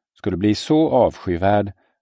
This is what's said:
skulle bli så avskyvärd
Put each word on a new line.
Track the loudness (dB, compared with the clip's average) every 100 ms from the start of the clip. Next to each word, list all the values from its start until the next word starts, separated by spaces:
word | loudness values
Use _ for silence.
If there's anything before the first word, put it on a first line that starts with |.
| _
skulle | _ -6 -2
bli | 0 -2
så | 0 0 2
avskyvärd | 2 2 0 -6 -2 0 0 -2 -8 _ _